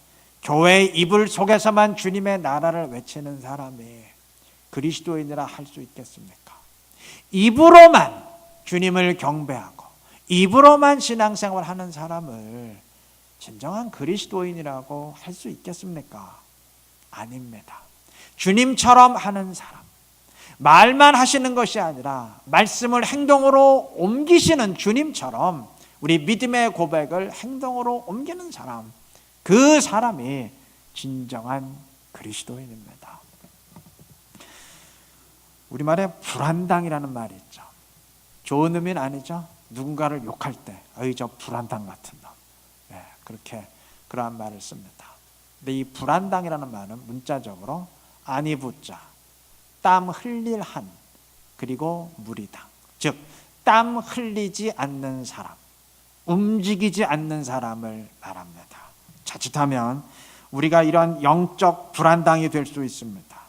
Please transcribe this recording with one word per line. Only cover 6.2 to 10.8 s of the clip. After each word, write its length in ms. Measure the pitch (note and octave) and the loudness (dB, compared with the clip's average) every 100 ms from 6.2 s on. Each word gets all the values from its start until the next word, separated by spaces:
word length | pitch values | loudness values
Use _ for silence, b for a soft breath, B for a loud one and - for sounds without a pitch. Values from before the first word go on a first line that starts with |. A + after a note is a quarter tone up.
| G2+ _ - - _ _ _ B B B B | -20 _ -20 -20 _ _ _ B B B B
입으로만 960 | F#3+ A3+ A#3 E4 E4+ E4 B3 D3+ - - - - _ | 2 2 8 12 12 12 12 2 -6 -20 -20 -20 _
주님을 540 | - F3+ F#3 F3+ F3+ F3 | -6 -2 0 0 0 -2
경배하고 680 | C#3 D3+ C#3+ B2 G2+ - - _ b b - | -4 -6 -8 -12 -14 -20 -20 _ b b -2
입으로만 720 | F3+ F#3+ B3+ D4 D4 | 2 4 8 8 8